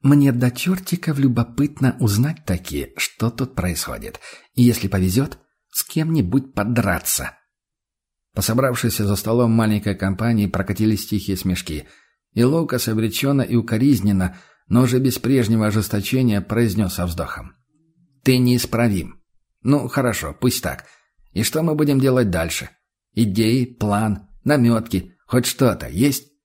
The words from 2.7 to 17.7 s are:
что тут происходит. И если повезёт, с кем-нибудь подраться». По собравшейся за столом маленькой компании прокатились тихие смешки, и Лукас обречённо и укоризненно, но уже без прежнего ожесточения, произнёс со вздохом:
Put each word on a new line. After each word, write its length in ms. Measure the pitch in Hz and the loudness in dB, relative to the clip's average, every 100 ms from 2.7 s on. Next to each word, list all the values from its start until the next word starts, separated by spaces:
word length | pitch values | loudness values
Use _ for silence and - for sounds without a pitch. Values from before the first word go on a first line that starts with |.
| 71 67 - | -8 -8 -8
что 340 | - - 113 | -10 -4 -4
тут 240 | - 127 | -4 -6
происходит. 640 | - 90 80 - 57 - - - - _ | -4 -4 -4 -8 -10 -12 -16 -20 -20 _
И 100 | - | 4
если 240 | 120 110 98 | 4 4 -2
повезёт, 500 | 95 92 101 143 - _ _ _ | 0 0 0 -2 -8 _ _ _
с 140 | - | -8
кем-нибудь 680 | - 160 160 160 90 131 135 | -4 -4 0 0 2 0 -2
подраться». 840 | - 104 117 98 80 - - - - _ _ _ _ _ _ _ _ _ | -6 -2 0 0 -2 -4 -6 -6 -14 _ _ _ _ _ _ _ _ _
По 80 | - | -6
собравшейся 640 | 98 113 131 123 117 - 101 | 0 0 0 0 -2 0 0
за 120 | 101 | 0
столом 340 | 110 117 117 | 0 2 4
маленькой 440 | 113 110 104 104 92 | 4 2 0 -2 -2
компании 520 | 98 92 117 113 101 | -4 -2 0 0 0
прокатились 580 | 87 95 98 107 104 - | -2 -4 0 0 0 -2
тихие 300 | 104 98 92 | -4 -2 -4
смешки, 500 | 95 87 - 76 - _ _ _ _ | -2 -4 -4 -10 -12 _ _ _ _
и 100 | - | 0
Лукас 440 | 123 160 160 123 117 | 2 2 -2 -2 -2
обречённо 540 | 107 110 - 139 139 | -2 -2 -2 0 0
и 140 | 123 117 | 2 0
укоризненно, 840 | 117 110 139 123 104 98 90 - _ _ _ | 0 2 2 4 2 2 0 -4 _ _ _
но 140 | 120 | 2
уже 160 | 123 127 | 4 2
без 200 | 131 - | 0 0
прежнего 480 | 120 135 107 113 107 | 0 2 2 2 2
ожесточения, 720 | 104 98 104 95 127 123 104 | 0 -2 -4 -2 0 2 0
произнёс 540 | - 110 117 98 95 | -2 0 0 0 -2
со 120 | - 87 | -2 -4
вздохом: 500 | 82 78 - - _ _ | -4 -8 -10 -14 _ _